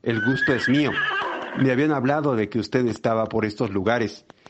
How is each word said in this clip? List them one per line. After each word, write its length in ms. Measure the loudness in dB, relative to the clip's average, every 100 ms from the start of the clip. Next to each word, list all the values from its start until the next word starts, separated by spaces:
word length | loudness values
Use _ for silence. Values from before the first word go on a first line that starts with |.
El 200 | -4 0
gusto 300 | 0 0 0
es 160 | 0 2
mío. 220 | 2 2 0 -2 -4 -6 -8 -8 0
Me 140 | 2
habían 200 | 4 2
hablado 440 | 2 0 0 0 0
de 140 | 0
que 100 | -2
usted 260 | 0 0 0
estaba 400 | 0 0 0 0
por 200 | 0 -2
estos 260 | -2 -2
lugares, 560 | 0 0 0 0 -6 _ -20